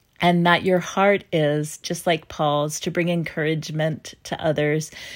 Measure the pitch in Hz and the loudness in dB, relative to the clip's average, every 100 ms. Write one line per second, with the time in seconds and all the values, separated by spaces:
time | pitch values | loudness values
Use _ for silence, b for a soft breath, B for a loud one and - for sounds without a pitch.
0 | _ - 175 175 170 170 190 180 - 196 | _ 0 2 4 4 4 4 2 0 2
1 | 196 196 - 165 151 151 151 - - 170 | 2 2 0 0 2 0 -4 -8 -8 -4
2 | - 165 - - 151 147 151 - 185 170 | 0 -2 -4 -2 0 0 -2 -4 -4 -2
3 | 175 170 151 - 156 160 151 156 160 151 | 0 -2 -2 -2 -2 -2 -4 -2 -2 -4
4 | - - - - 160 147 147 156 156 B | -10 -18 -10 -4 -2 0 0 0 -4 B
5 | B | B